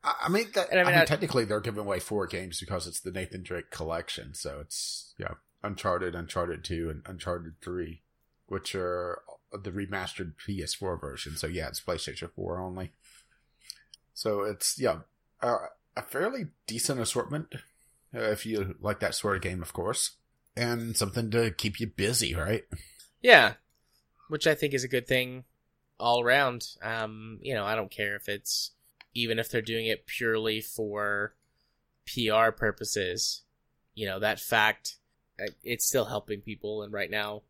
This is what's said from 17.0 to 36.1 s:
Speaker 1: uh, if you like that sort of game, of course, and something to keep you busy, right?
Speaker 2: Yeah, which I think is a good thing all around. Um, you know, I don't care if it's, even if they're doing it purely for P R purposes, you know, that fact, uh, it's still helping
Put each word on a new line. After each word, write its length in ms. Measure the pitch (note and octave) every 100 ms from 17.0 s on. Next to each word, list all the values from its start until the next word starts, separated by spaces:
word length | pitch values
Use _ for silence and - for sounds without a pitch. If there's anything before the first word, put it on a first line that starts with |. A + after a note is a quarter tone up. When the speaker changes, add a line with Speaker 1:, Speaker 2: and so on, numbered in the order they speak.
| A2+ B2+ - D3+ D#3+ C3 - _ _ _ _
Speaker 1:
uh, 60 | A#2+
if 260 | A2 G#2+ A2
you 300 | G#2+ F#2+ -
like 200 | G2+ G#2
that 160 | F#2+ -
sort 220 | G#2 F#2+
of 40 |
game, 200 | F#2 F#2
of 120 | E2+
course, 380 | - F2+ B2+ - - _ _ _ -
and 400 | A#2+ A#2+ A#2 A2
something 360 | G2+ A#2+ A2+
to 200 | A#2 A2+
keep 280 | F2 A2 F#2
you 80 | A2+
busy, 480 | - G2 A#2+ A2+ E2+
right? 300 | E2 A2+ - - - - - _
Speaker 2:
Yeah, 320 | B3 G3 A2 - _ _ _ _ _ _ _
which 160 | D#3 E3
I 80 |
think 200 | D3+ D3
is 100 | C#3
a 60 | B2+
good 180 | B2+ A#2+
thing 360 | B2+ B2+ B2+ B2+ _ _ _ _ _
all 220 | A#2 A#2+
around. 460 | A#2+ C3+ C3+ A#2+ - -
Um, 560 | G#2+ A2+ A2 A2 A2 A2
you 140 | - A#2+
know, 100 | G2+
I 100 | A2
don't 160 | G2
care 240 | - G#2 G2+
if 140 | -
it's, 420 | G2+ - - - _ _ _ - A#2+
even 240 | A#2 A2+
if 100 | A#2
they're 120 | A#2+
doing 260 | G#2+ A2+ A2+
it 180 | G#2+ -
purely 560 | - A#2 A2+ A2 A2
for 720 | A2 - G#2+ G#2 G#2 G2+ G#2 _ _ _ _ _ _ _ -
P 240 | - A2+
R 220 | G#2+ A2+
purposes, 880 | A2 A2 - G#2+ G#2 F#2 F2+ - - _ _ _ _ _ -
you 100 | G2+
know, 140 | F#2+
that 200 | G#2 G2
fact, 580 | - A2+ G#2+ - - - _ _ _ -
uh, 80 | G#2 -
it's 220 | - A#2 -
still 200 | C3
helping 360 | G#2